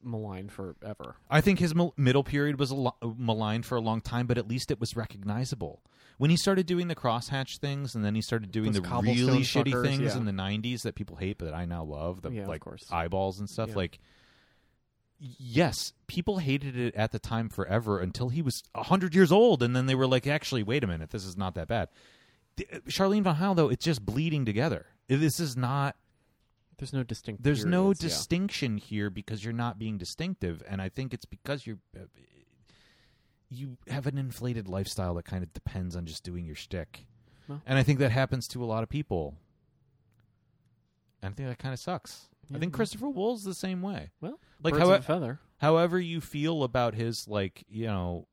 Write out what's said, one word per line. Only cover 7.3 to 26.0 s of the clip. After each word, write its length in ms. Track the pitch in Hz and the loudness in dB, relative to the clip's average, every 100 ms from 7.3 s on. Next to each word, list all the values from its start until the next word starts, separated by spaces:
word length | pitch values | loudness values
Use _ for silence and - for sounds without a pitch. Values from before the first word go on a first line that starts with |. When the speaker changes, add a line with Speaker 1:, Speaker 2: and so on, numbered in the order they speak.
| 135 131 - | -4 -4 -6
Speaker 2:
things, 380 | 143 139 139 113 | -6 -4 -4 -2
and 80 | |
then 100 | 104 | 0
he 60 | 110 | 0
started 300 | - 117 101 | 0 -2 -2
doing 180 | 107 110 | -2 0
Speaker 1:
Those 40 | 104 | 0
Speaker 2:
the 60 | |
really 80 | 87 - 110 120 | 0 2 4 4
Speaker 1:
cobblestone 240 | 127 131 | 6 4
Speaker 2:
shitty 320 | 131 139 135 | 4 2 2
Speaker 1:
fuckers, 100 | 123 | 2
Speaker 2:
things 180 | 143 135 | 2 2
Speaker 1:
yeah. 140 | 113 104 | 0 0
Speaker 2:
in 100 | 110 | -2
the 60 | |
nineties 500 | 95 95 104 117 123 | -2 -2 -2 -2 -4
that 120 | 113 | -4
people 220 | - 98 85 | -6 -8 -6
hate, 220 | 95 104 | -6 -4
but 140 | 82 | -6
I 120 | 78 | -4
now 180 | 87 87 | -4 -4
love, 400 | 78 73 82 92 | -6 -6 -6 -6
the, 80 | - | -8
Speaker 1:
Yeah, 120 | 117 | -6
of 60 | 95 | -6
Speaker 2:
like, 120 | 80 | -8
Speaker 1:
course. 240 | - - - | -10 -16 -6
Speaker 2:
eyeballs 480 | 87 85 95 95 95 | -4 -2 0 -2 -2
and 100 | 101 | -8
stuff. 200 | - 110 | -6 -4
Speaker 1:
Yeah. 40 | |
Speaker 2:
Like, 240 | 104 87 - _ _ _ _ _ _ _ _ _ _ _ _ | -2 -4 -6 _ _ _ _ _ _ _ _ _ _ _ _
y-, 80 | 131 123 | -18 -14
yes, 540 | 123 117 160 - - - - | -2 2 4 2 -6 -10 -8
people 320 | - 170 190 | -4 0 0
hated 380 | 143 139 139 123 | 2 0 0 -2
it 180 | 120 | -2
at 160 | 104 113 | 0 0
the 80 | 110 | -2
time 300 | - 113 113 | -4 -2 -2
forever 500 | - 90 107 110 98 | -4 0 0 2 2
until 300 | 92 - 120 | 0 -2 -2
he 140 | 143 | 0
was 200 | 139 - - - | -2 -4 -6 -8
a 80 | |
hundred 280 | - 190 180 | 2 2 6
years 200 | 170 170 | 8 8
old, 280 | 190 240 151 | 10 8 6
and 140 | 120 | 4
then 120 | 127 131 | 4 2
they 100 | 131 | 4
were 100 | 131 | 4
like, 220 | 127 139 | 4 4
"Actually, 340 | 147 - 131 | 0 0 -2
wait 220 | 104 139 | 0 2
a 20 | 107 | 2
minute, 240 | 82 78 | -2 -4
this 140 | 110 | -8
is 120 | 95 90 | -8 -4
not 200 | 95 87 | -4 -4
that 100 | 82 | -2
bad." 220 | 113 82 _ - _ _ _ _ | -2 -2 _ -20 _ _ _ _
D-, 120 | - - - - | -12 -12 -12 -6
Charlene 360 | - 190 214 | 2 4 4
Von 100 | 185 | 4
Howe, 200 | 151 196 | 4 4
though, 140 | 175 143 | 4 4
it's 160 | 123 | 4
just 220 | 165 135 101 | 0 0 0
bleeding 380 | 117 160 151 | 0 0 0
together. 420 | 117 101 156 98 - _ - | 0 0 0 -2 -8 _ 0
This 320 | 139 156 - | 2 4 2
is 160 | 156 123 | -2 -2
not 400 | 123 139 139 - | -2 0 -2 -4